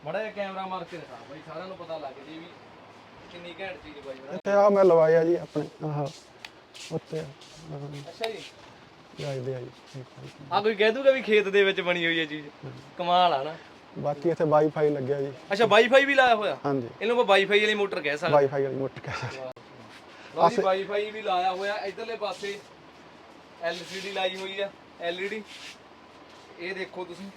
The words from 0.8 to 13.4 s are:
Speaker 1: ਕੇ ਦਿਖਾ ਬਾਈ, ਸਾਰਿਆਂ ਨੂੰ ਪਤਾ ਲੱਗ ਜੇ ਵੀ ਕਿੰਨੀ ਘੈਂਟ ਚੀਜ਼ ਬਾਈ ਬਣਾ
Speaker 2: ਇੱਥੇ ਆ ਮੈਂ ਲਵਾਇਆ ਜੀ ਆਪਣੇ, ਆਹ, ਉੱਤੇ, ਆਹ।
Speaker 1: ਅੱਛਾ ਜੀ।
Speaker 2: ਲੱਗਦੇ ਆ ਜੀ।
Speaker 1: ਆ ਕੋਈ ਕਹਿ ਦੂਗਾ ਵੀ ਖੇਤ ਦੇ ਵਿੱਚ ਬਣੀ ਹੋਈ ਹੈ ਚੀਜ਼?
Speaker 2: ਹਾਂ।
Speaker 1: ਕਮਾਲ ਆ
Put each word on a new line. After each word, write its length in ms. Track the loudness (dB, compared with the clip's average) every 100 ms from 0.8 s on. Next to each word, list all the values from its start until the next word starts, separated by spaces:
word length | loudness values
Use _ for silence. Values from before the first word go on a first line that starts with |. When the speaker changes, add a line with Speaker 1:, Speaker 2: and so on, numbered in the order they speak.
Speaker 1:
ਕੇ 120 | -10 -14
ਦਿਖਾ 200 | -14 -18 -18
ਬਾਈ, 100 | -18 -14
ਸਾਰਿਆਂ 200 | -14 -12
ਨੂੰ 80 | -14
ਪਤਾ 220 | -10 -10
ਲੱਗ 160 | -10
ਜੇ 240 | -14 -16 -16
ਵੀ 80 | -18 -20 -20 -20 -20 -20 -20 -20 -20
ਕਿੰਨੀ 220 | -16 -16 -12
ਘੈਂਟ 160 | -12 -12
ਚੀਜ਼ 300 | -16 -16 -14
ਬਾਈ 80 |
ਬਣਾ 180 | -14 -12
Speaker 2:
ਇੱਥੇ 180 | -8 0
ਆ 180 | 4 6
ਮੈਂ 160 | 6
ਲਵਾਇਆ 400 | 6 6 6 6
ਜੀ 120 | 4 0
ਆਪਣੇ, 320 | 0 -6 -6 -8
ਆਹ, 220 | -6 -4 -6 -8 -20 -20 -20 -20 -20 -20 -10
ਉੱਤੇ, 280 | -10 -6 -10
ਆਹ। 880 | -10 -16 -20 -20 -14 -12 -12 -12 -14
Speaker 1:
ਅੱਛਾ 220 | -8 -8
ਜੀ। 80 | -8 -14 -20 -20 -20 -20 -20 -20 -10
Speaker 2:
ਲੱਗਦੇ 340 | -8 -6 -6
ਆ 60 | -8
ਜੀ। 420 | -10 -18 -18 -18 -18 -18 -20 -18 -4
Speaker 1:
ਆ 80 | 0
ਕੋਈ 140 | 0
ਕਹਿ 160 | 2 2
ਦੂਗਾ 200 | 4 4
ਵੀ 120 | 4
ਖੇਤ 260 | 4 2 4
ਦੇ 160 | 4
ਵਿੱਚ 160 | 4 2
ਬਣੀ 260 | 0 0 2
ਹੋਈ 140 | 0
ਹੈ 40 |
ਚੀਜ਼? 240 | -2 -6 -12 -16
Speaker 2:
ਹਾਂ। 60 | -16 -16 -18 -6
Speaker 1:
ਕਮਾਲ 340 | 2 4 6
ਆ 100 | 2